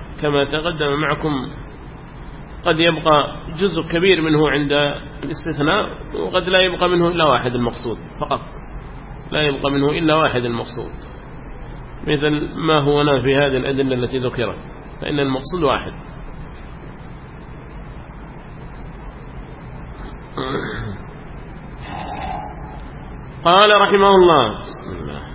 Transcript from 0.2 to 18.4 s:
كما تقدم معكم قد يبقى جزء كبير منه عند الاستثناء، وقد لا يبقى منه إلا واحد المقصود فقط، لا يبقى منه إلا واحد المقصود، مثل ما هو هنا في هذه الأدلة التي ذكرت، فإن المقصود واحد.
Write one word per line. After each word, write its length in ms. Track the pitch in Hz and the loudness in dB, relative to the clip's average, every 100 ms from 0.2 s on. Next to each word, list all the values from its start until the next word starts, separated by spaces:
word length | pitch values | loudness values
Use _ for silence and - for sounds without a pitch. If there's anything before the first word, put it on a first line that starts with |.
كما 220 | 147 143 | 2 2
تقدم 580 | 139 151 165 156 147 143 | 2 0 -2 0 0 2
معكم 300 | 151 147 160 139 139 - - - - - - - - - - - 175 | 0 0 0 -2 -4 -8 -12 -14 -16 -16 -16 -16 -14 -14 -14 -4 0
قد 140 | 160 | 4
يبقى 560 | 170 160 160 147 127 - - | 4 4 6 6 4 -4 -8
جزء 300 | 160 196 160 - | 0 0 0 -2
كبير 300 | 165 190 165 | 2 4 4
منه 280 | 160 151 151 | 6 4 4
عند 240 | 143 143 143 143 - - - | 4 2 4 2 0 -8 -8
الاستثناء، 680 | 143 151 170 143 151 202 - - - - | -8 -6 -4 0 2 2 0 -6 -8 -4
وقد 300 | 185 180 175 | -2 0 2
لا 100 | 185 | 4
يبقى 300 | 185 170 180 | 4 4 2
منه 180 | 180 170 | 4 4
إلا 180 | 175 156 | 4 4
واحد 300 | 120 120 120 | 4 2 0
المقصود 420 | 117 - 120 104 - - | 0 -2 -6 -6 -8 -6
فقط، 220 | - 131 - - - - - - - - - | -2 -2 -4 -14 -12 -12 -12 -14 -14 -14 -4
لا 100 | 156 | 0
يبقى 300 | 151 139 139 | 2 2 2
منه 180 | 139 143 | 4 2
إلا 260 | 170 156 156 | 4 4 6
واحد 300 | 143 123 120 | 4 2 0
المقصود، 460 | 117 117 123 - - - - - - - - - - - - 151 | -2 -4 -8 -8 -10 -14 -14 -14 -14 -14 -14 -12 -12 -12 -8 -2
مثل 420 | 147 151 147 147 - | 2 2 0 -2 -2
ما 240 | 160 156 | 2 4
هو 220 | 143 147 | 6 4
هنا 200 | 147 135 | 4 4
في 140 | 131 139 | 4 4
هذه 220 | 143 131 | 4 2
الأدلة 380 | 131 135 131 127 | 0 0 0 0
التي 240 | 120 131 | 0 -2
ذكرت، 380 | 123 120 107 - - - - - | -2 -2 -2 -4 -10 -14 -14 -8
فإن 180 | - 147 | -4 0
المقصود 440 | 139 131 135 180 | 0 0 -2 0
واحد. 280 | 139 104 92 - - - - - - - - - - - - - - - - - - - - - - - - - | 2 2 -2 -12 -14 -14 -12 -12 -12 -14 -14 -14 -14 -14 -14 -14 -14 -16 -14 -14 -14 -14 -14 -14 -14 -14 -14 -14